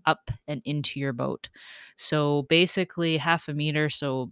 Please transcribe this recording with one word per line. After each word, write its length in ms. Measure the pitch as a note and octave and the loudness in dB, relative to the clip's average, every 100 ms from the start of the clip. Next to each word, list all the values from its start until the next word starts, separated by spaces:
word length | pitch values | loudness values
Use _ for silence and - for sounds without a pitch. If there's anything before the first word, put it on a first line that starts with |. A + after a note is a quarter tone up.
| - | 0
up 240 | D#3+ - - - | 0 -2 -12 -8
and 160 | C#3+ B2+ | -8 -4
into 340 | D3 C#3 C#3 | -4 -4 -4
your 140 | C#3 | -4
boat? 360 | A#2+ C3+ - - - - - - - | -2 -4 -4 -10 -20 -20 -20 -20 -4
So 520 | - D#3 D3 D3 C3+ | 0 2 2 2 4
basically 680 | E3 F3 - F3+ - E3 D#3+ | 4 4 2 -2 -2 0 0
half 300 | D#3+ E3 - | 2 0 0
a 40 | |
meter, 380 | D3 D3+ D3+ D3+ | -2 0 0 0
so 400 | - C#3+ C3 B2+ | -2 -2 -2 -4